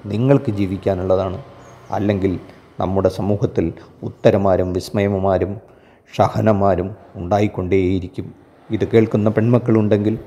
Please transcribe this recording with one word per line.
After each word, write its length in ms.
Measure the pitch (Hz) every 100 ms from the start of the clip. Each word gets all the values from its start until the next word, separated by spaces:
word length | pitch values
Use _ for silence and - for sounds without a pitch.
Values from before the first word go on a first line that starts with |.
| 104
നിങ്ങൾക്ക് 440 | 104 127 139 -
ജീവിക്കാനുള്ളതാണ്. 880 | 101 98 95 - 95 92 92 95 90 - - - - -
അല്ലെങ്കിൽ 480 | 101 104 101 95 85 - - - -
നമ്മുടെ 280 | 92 95 95
സമൂഹത്തിൽ 640 | - 95 104 - - 82 - - -
ഉത്തരമാരും 720 | 82 - 127 107 98 90 90
വിസ്മയമാരും 800 | 90 - 107 101 98 98 92 92 101 - - - _ _ -
ഷഹനമാരും 760 | 98 113 107 104 98 90 95 110 - -
ഉണ്ടായിക്കൊണ്ടേയിരിക്കും. 1160 | 87 101 104 - 92 95 92 95 90 - 95 - - _ -
ഇത് 140 | 110 -
കേൾക്കുന്ന 400 | 113 110 110 104
പെൺമക്കളുണ്ടെങ്കിൽ 840 | 107 113 123 117 110 107 104 104 113